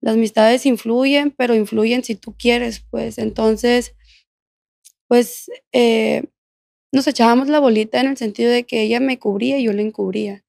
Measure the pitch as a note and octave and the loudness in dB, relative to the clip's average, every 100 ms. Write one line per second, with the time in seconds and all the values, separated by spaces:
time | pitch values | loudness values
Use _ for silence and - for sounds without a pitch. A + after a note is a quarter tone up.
0 | - A3 A3 A3 A3 B3+ C#4 A#3+ A3+ A#3 | 0 0 0 4 4 4 2 0 0 0
1 | C4+ C#4+ D4 C#4 B3 A3+ G#3 A3 A3 A#3+ | 2 2 0 -2 0 2 0 0 0 0
2 | B3 G#3+ - - A#3+ A#3+ A#3+ A3 - A3+ | -4 -10 -10 -4 0 0 0 -8 -10 -8
3 | A#3 A3 A3 A3 A3 A3 A#3+ A#3+ A#3+ _ | -8 -6 -6 0 0 2 2 0 -2 _
4 | _ _ _ _ _ _ _ _ _ _ | _ _ _ _ _ _ _ _ _ _
5 | _ A#3+ A#3+ - - B4 _ B3 A#3+ A3+ | _ 0 2 -6 -16 -20 _ 0 2 2
6 | A3 A3+ - _ _ _ _ _ _ C4+ | 0 -2 -6 _ _ _ _ _ _ -2
7 | C#4 C#4 A#3 A#3+ C4+ D4+ C#4 A3 G#3+ A#3+ | 0 2 4 4 2 2 4 2 0 -2
8 | C4 C4+ A3+ G3+ A#3 A#3+ A#3+ A#3 G#3+ A#3 | -2 -2 -8 -2 0 0 -2 -4 -2 0
9 | C4+ B3+ G#3+ G3+ A#3+ C#4 A#3 G3+ G#3+ G#3+ | -2 -2 -4 -2 -2 -2 -2 -2 -4 -4
10 | G3 G3 G#3+ G3+ | -6 -4 -6 -10